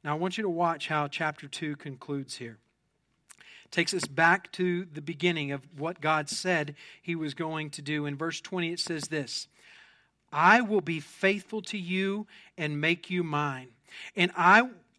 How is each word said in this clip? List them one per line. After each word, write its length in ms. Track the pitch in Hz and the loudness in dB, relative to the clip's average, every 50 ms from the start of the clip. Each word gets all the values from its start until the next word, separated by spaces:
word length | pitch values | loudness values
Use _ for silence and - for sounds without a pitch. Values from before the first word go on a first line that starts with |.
Now, 140 | _ 156 151 | _ -2 -2
I 20 | 156 | 0
want 200 | 175 190 185 - | -2 -2 -2 -2
you 60 | 220 | -4
to 60 | 196 | -2
watch 380 | 170 165 175 170 165 151 - - | 0 2 2 2 0 -2 -4 -2
how 220 | 160 151 147 143 | 0 0 0 -2
chapter 400 | - - 165 156 156 - - 143 | -2 -4 -4 -4 -4 -6 -12 -14
two 260 | - - 170 151 147 | -10 -8 -6 -6 -6
concludes 600 | 147 - 147 135 123 - - 143 139 135 - - - | -6 -8 -12 -12 -12 -8 -6 -6 -6 -6 -8 -10 -12
here. 200 | 123 117 113 - _ _ _ _ _ _ _ _ _ _ _ _ _ _ - _ - - - - - | -12 -12 -14 -16 _ _ _ _ _ _ _ _ _ _ _ _ _ _ -20 _ -20 -20 -20 -20 -20
It 60 | _ | _
takes 220 | - - 170 - - | -2 -2 0 0 0
us 120 | 180 - | -4 -4
back 440 | 147 139 143 165 165 175 190 - - - | -4 0 4 6 6 6 6 2 -8 -4
to 320 | - 185 180 175 175 190 | -2 0 0 0 -2 -4
the 160 | 180 147 156 | -6 -12 -12
beginning 500 | 151 143 170 143 165 175 170 160 147 139 | -10 -10 -8 0 0 0 0 0 -2 -4
of 160 | 139 139 135 - - 143 | -4 -6 -8 -14 -12 -8
what 220 | 147 160 175 - | -6 -6 -6 -2
God 300 | 147 156 160 156 151 147 | 0 2 2 2 0 -2
said 460 | - - - 185 180 165 147 143 147 - - - - - | -6 -6 -2 0 0 0 0 -2 -6 -14 -18 -20 -20 -16
he 140 | _ - 170 | _ -6 -4
was 180 | 165 156 151 139 | -4 -4 -6 -6
going 360 | - 170 160 160 156 151 151 | -6 -6 -4 -4 -6 -6 -8
to 100 | 147 - | -10 -12
do. 240 | 143 143 151 151 147 | -6 -4 -4 -2 -2
In 100 | 143 143 | -4 -4
verse 240 | 139 160 165 156 - | -4 -6 -6 -6 -8
twenty, 320 | - - - 185 170 165 | -10 -6 -4 -4 -2 -2
it 80 | 170 175 | -4 -6
says 300 | - - 170 156 143 - | -6 -6 -4 -6 -6 -4
this, 400 | 160 156 139 117 - - - _ _ _ _ - - - - - _ _ _ _ _ _ _ _ | -4 -4 -4 -4 -6 -10 -10 _ _ _ _ -20 -20 -20 -20 -20 _ _ _ _ _ _ _ _
"I 300 | - 147 160 180 208 240 | 0 6 8 8 8 8
will 180 | 254 196 214 202 | 6 2 0 0
be 220 | 170 147 165 156 | 0 0 -4 -4
faithful 600 | 151 - - - - 196 202 202 190 - - 220 190 | -6 -10 -8 0 2 2 2 2 -4 -8 -10 -10 -8
to 140 | - - 208 | -8 -8 -8
you 500 | 180 170 185 185 190 196 196 208 208 _ - - - - _ - | -6 -2 -2 0 0 0 -2 -4 -6 _ -16 -20 -20 -20 _ -6
and 220 | 160 151 147 147 | -4 -4 -2 0
make 300 | 147 160 175 170 - - | 2 2 0 0 -2 -4
you 140 | 180 180 170 | -2 -2 -2
mine, 480 | 160 147 147 147 143 135 127 127 - _ _ _ _ - - - - _ | 0 0 -2 -2 -2 -4 -8 -12 -16 _ _ _ _ -18 -16 -16 -12 _
and 160 | - 175 185 - 185 | 2 2 2 2 4
I, 320 | 170 175 196 220 240 254 240 - _ _ _ | 8 10 10 10 8 6 -4 -16 _ _ _